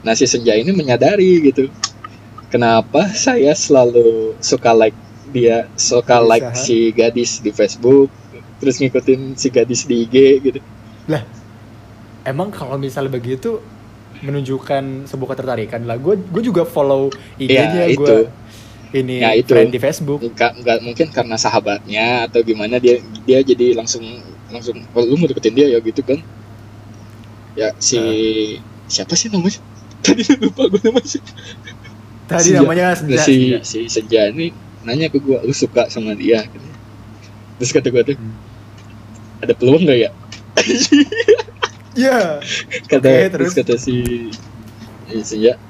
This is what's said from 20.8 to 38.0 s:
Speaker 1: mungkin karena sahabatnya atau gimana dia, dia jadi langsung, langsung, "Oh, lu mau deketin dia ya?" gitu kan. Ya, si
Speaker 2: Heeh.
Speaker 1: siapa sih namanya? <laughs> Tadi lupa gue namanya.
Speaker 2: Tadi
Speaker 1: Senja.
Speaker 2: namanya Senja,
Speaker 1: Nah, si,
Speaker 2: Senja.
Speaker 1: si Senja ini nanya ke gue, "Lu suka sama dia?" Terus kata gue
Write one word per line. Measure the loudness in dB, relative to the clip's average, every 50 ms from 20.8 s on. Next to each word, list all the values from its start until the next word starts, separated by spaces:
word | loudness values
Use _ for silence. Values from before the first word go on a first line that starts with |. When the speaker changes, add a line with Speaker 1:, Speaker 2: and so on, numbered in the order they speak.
Speaker 1:
mungkin | -2 -8 -2 -2 -4 -2
karena | -2 -6 -6 -4 -4
sahabatnya | -4 -4 -2 -2 -2 -2 -2 -6 -6 -6 -8 -4 -4 -2 -2 -2 -2 -4
atau | 0 0 0
gimana | 2 2 0 -2 -2 -2 -2 2
dia, | 4 4 2 2 0 -12 -18 -10 0
dia | 2 2 2
jadi | 4 2 2 2 4 2 2
langsung, | 0 -2 -6 -8 -8 -10 -14 -16 -18 -18 -20 -20 -20 -20 -16
langsung, | -16 -12 -10 -10 -12 -12 -14 -6
"Oh, | -2 0 0
lu | 2 2
mau | 0 0
deketin | 0 -2 0 -2 0 2
dia | 4 2 4
ya?" | 4 0
gitu | 0 -2 -6 -6 -4
kan. | -4 -4 -4 -4 -14 -20 -20 -20 -20 -20 -20 -20 -20 -20 -20 -20 -20 -20 -20 -20 -20 -20 -20 -20 -20 -20 -20 -20 -16 -6
Ya, | -4 -4 -4 -4
si | -4 -4 -2 0
Speaker 2:
Heeh. | 0 0 0 -2 0 0 0 0 -2 -4 -4 -6 -12 -16 -20 -20 -20 -14
Speaker 1:
siapa | -8 -8 -8 -6 -2 -4
sih | -4 -4 -2
namanya? | -4 -2 -2 -2 -4 -4 -16 -20 -20 -20 -20
<laughs> | -20 -20 -4 0
Tadi | 0 0 0 2 0 0
lupa | 0 0 -4 -2 0 0
gue | 0 0 2 0
namanya. | 2 0 0 -2 -2 -10 -12 -12 -14 -20 -20 -20 -20 -20 -20 -20 -20 -20 -20 -20 -20 -20 -20 -20 -20 -20 -20 -10
Speaker 2:
Tadi | -4 -2 0 2
Speaker 1:
Senja. | 4 4 2
Speaker 2:
namanya | 2 0 -2 0 0 0 -2
Senja, | -2 -2 -2 0
Speaker 1:
Nah, | 2 4
si, | 4 4
Speaker 2:
Senja. | 4 4 2 0 -2 -4
Speaker 1:
si | -8 -8 -8 -8
Senja | -4 -6 -6 -4 0 2 2 2
ini | 2 0 -4 -6 -6 -8 -12 -20 -20 -20 -16
nanya | -10 -6 -4 -4 -4
ke | -2 -2
gue, | -2 0 0 -2 -2
"Lu | -2 -4 -4
suka | -2 -4 -2 0 0 -2
sama | -2 -4 -8 -6 -6 -6
dia?" | -4 0 0 0 0 0 -6 -14 -20 -20 -20 -20 -20 -20 -20 -20 -20 -20 -20 -20 -20 -20 -20 -20 -20 -20 -20 -10
Terus | -8 -8 0
kata | 0 0 0 2
gue | 0 0